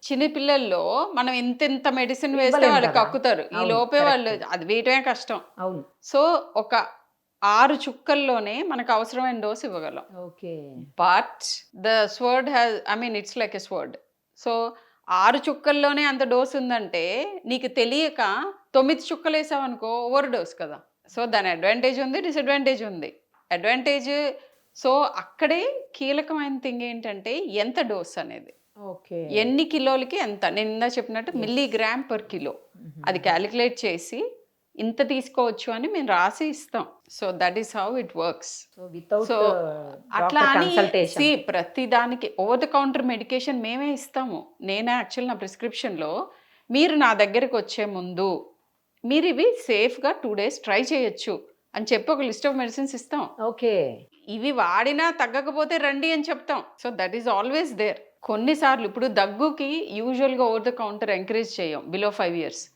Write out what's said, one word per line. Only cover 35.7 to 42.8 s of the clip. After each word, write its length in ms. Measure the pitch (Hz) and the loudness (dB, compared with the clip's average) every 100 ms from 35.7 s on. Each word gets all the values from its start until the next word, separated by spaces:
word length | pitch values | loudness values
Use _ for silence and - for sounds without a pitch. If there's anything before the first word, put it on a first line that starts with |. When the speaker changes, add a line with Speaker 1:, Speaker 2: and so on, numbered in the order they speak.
Speaker 1:
అని 180 | 226 294 | -6 -4
మేము 200 | 415 262 | -4 2
రాసి 380 | 185 180 - 311 | 2 2 0 -6
ఇస్తాం. 360 | 302 - 233 - - _ | -6 -8 -8 -8 -14 _
So 180 | - 196 | -8 -6
that 220 | 180 180 180 | 0 0 0
is 120 | 220 | -6
how 180 | 220 190 | -6 -4
it 160 | 254 190 | -4 -6
works. 360 | 165 165 160 - - - | -4 -4 -4 -10 -16 -18
Speaker 2:
So 140 | _ 185 | _ -16
without, 360 | 170 170 208 | -16 -2 0
Speaker 1:
So 120 | 220 233 214 185 | 2 4 4 4
Speaker 2:
uh, 360 | 165 151 147 139 - | -2 -6 -12 -16 -6
Speaker 1:
అట్లా 280 | - 175 294 | 0 2 6
Speaker 2:
doctor 100 | 277 | 6
Speaker 1:
అని 140 | 269 349 | 6 4
Speaker 2:
consultation. 520 | 349 381 196 170 - | 4 4 4 2 2
Speaker 1:
see, 140 | 294 294 | 2 2
ప్రతి 400 | - 196 170 - 254 | 0 -2 -2 -4 2
దానికి 420 | 240 240 247 254 - | 4 2 -2 -6 -4
over 220 | 196 247 | 2 2
the 100 | 294 | 2
counter 340 | 277 | 2